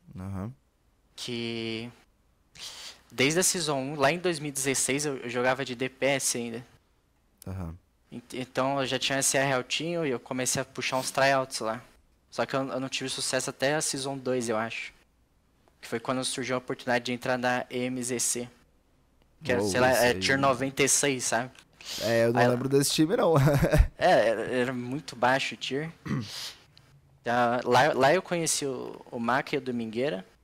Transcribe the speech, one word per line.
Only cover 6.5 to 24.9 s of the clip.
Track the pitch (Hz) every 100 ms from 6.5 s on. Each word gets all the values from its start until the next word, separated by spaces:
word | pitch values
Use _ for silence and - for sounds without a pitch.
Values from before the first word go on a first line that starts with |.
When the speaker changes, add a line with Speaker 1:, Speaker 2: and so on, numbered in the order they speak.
| 113 127 _ _ _ _ _ _ _ -
Speaker 1:
Aham. | 92 85 87 _ _ _
Speaker 2:
Ent-, | 120 _
então | 123 123 - 131 139
eu | 131
já | 131
tinha | - 139
C | 135 143
R | 139
altinho | 127 123 - 160 170 156
e |
eu | 120
comecei | - 127 127 139
a |
puxar | 131 - - 131
uns | 127
tryouts | - 135 135 131 -
lá. | 110 113 - _ _ _ _
Só | - 127
que |
eu, | 135 135
eu | 127
não | 131
tive | - 131
sucesso | 131 - 131 135
até | - 135
a | 151
Season | 151 139 135 139
dois, | 127 127 117
eu | 110
acho. | 113 - - - _ _ _ _ _ _ _ _
Que | -
foi | 117
quando | - 131
surgiu | 127 - 123
a | 127
oportunidade | - 135 - 123 120
de |
entrar | 123 131 123
na | 123 123 -
E | 127
M | 123 127
Z | 120 120
C. | - 123 120 _ _ _ _ _ _ _ _ _
Que | 147
era, | 123
Speaker 1:
Uou, | 104
Speaker 2:
sei | 123
lá, | 127
Speaker 1:
esse | 127
Speaker 2:
é | 120
Speaker 1:
aí. | 101
Speaker 2:
tier | 95 135
noventa | 139 123 135 135
e | 135
seis, | - 143 127
sabe? | - 117 127 - - _ - -
Speaker 1:
É, | 110 117 117
eu |
não | 117
Speaker 2:
Aí | 120
Speaker 1:
lembro | 123 135
desse | 139 139
time, | - 156 240
não. | 196 156
<laughs> | 139 139 156 151 - -
Speaker 2:
É, | 165 160 110
era, | 110
era | 92 127 123
muito | 123 123